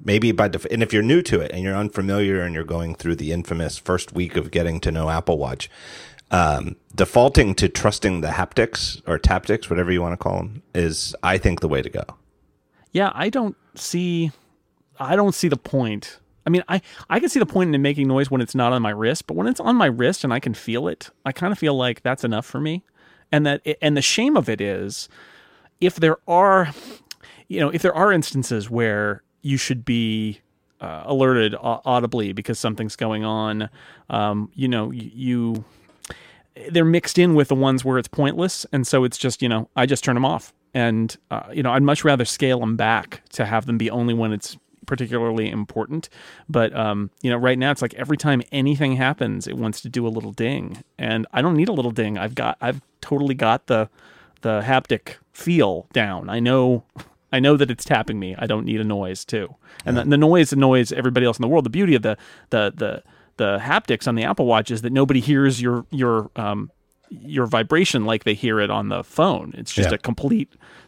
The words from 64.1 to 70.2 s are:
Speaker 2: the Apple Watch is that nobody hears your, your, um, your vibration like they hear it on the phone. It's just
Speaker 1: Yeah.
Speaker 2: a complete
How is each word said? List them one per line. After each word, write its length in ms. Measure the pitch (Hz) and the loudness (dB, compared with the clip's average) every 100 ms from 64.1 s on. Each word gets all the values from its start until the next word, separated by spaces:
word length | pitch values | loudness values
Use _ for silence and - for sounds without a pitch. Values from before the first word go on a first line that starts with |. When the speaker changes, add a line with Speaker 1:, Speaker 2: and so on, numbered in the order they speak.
| 113 | -2
Speaker 2:
the 80 | |
Apple 220 | 117 196 123 | 0 0 2
Watch 240 | 110 107 | 2 2
is 120 | 110 | -4
that 100 | 120 | 0
nobody 280 | 135 139 131 | 2 4 4
hears 400 | 127 139 139 120 | 4 4 4 2
your, 240 | 123 120 - | 0 -2 -4
your, 400 | 139 123 113 - | -2 0 0 -2
um, 360 | - 104 104 104 _ _ _ - | -6 -4 -4 -8 _ _ _ -20
your 360 | - 139 143 117 | -18 -6 -2 0
vibration 580 | 117 107 160 190 127 107 | 0 2 2 2 0 0
like 180 | 110 | 0
they 100 | 107 | -2
hear 240 | 104 120 107 | -2 0 0
it 120 | 104 | 0
on 180 | 104 104 | -2 -4
the 160 | 92 | -6
phone. 480 | - - 180 - - - | -4 0 2 0 -6 -12
It's 160 | - | -6
just 180 | 101 95 | -2 0
Speaker 1:
Yeah. 60 | 107 | 0
Speaker 2:
a 20 | |
complete 540 | - 113 | -4 -4